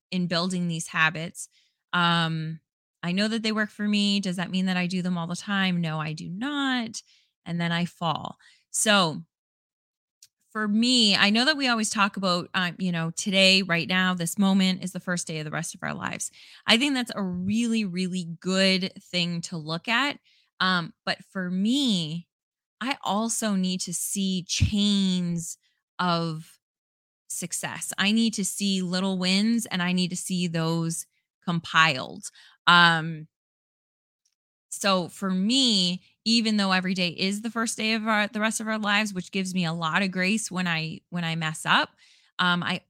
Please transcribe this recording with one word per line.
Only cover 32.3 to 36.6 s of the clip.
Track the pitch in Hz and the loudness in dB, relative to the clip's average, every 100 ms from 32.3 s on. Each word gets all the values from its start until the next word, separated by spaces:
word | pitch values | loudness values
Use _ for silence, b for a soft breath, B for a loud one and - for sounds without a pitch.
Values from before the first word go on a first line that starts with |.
| B B B - | B B B 6
Um, | 175 170 165 160 160 156 _ _ _ _ _ _ _ _ _ _ _ _ _ _ | 8 8 6 0 -8 -12 _ _ _ _ _ _ _ _ _ _ _ _ _ _
so | - 208 190 170 | -4 0 0 0
for | - 196 | -4 -2
me, | 185 196 254 254 208 180 180 b b 220 | 0 2 4 4 4 2 -2 b b 0
even | 233 220 | 2 2
though | 208 | 2